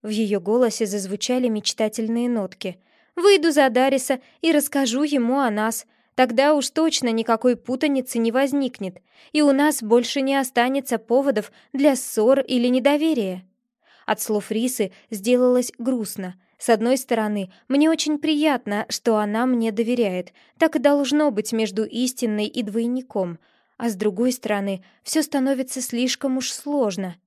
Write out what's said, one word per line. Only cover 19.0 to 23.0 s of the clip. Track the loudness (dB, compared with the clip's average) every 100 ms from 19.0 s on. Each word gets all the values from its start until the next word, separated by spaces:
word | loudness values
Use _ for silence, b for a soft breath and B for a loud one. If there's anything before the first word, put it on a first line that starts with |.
| 0 0
она | 0 0 0
мне | 0 -2
доверяет. | -2 -2 0 0 -2 -8 b b b
Так | 0 2
и |
должно | 2 2 2 2 2
быть | 0 -4
между | -2 -2 -2
истинной | -4 -2 -4 -2 -4 -2 -4
и | -4
двойником. | -4 -4 -2 -4